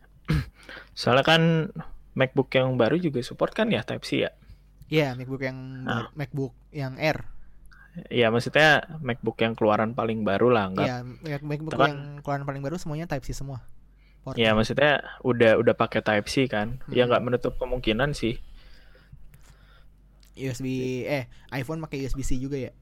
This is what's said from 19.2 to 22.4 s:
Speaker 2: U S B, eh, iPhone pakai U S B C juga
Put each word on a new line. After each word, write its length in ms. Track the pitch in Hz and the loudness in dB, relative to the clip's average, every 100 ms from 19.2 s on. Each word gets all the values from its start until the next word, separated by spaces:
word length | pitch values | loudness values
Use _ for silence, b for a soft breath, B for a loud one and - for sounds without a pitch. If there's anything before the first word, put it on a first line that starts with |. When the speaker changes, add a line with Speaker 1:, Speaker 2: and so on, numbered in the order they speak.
| - - b b b b b - - - - - | -20 -20 b b b b b -20 -20 -20 -20 -10
Speaker 2:
U 80 | 131 | -8
S 160 | 120 | -6
B, 400 | 131 131 127 127 | -6 -4 -4 -4
eh, 240 | 120 143 120 b b | -4 -4 -6 b b
iPhone 320 | 131 139 160 | -8 -6 -8
pakai 160 | 156 139 | -8 -6
U 40 | 131 | -6
S 80 | |
B 80 | 135 | -2
C 160 | 127 | 0
juga 200 | 131 | 0